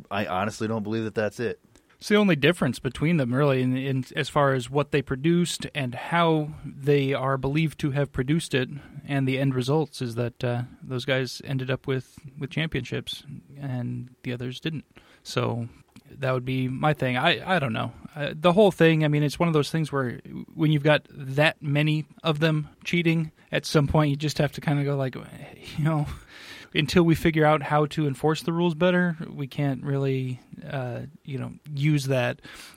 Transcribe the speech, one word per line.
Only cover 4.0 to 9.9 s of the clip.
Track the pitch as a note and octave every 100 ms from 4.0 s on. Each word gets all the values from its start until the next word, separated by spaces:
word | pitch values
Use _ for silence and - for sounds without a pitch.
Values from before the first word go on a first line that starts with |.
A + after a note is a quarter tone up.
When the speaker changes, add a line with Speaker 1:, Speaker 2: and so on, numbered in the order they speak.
| B2 -
Speaker 2:
as | C3+
far | D3+ C#3
as | C3 B2
what | C#3+ C#3+
they | D3
produced | - C3 D#3+ F3 F3 - - D3+
and | B2+
how | A#2 - E3+ E3+ D#3 D3+ - C3
they | C#3+ C#3 C#3+ C3+
are | C3 C3+ C3+
believed | C#3 D3+ D#3+ -
to | D3+
have | C#3 C#3
produced | - B2+ E3 - -
it, | C3 C#3+ - C#3+ -
and | C#3 C3
the | C3
end | C#3
results | B2+ B2 D#3 C#3+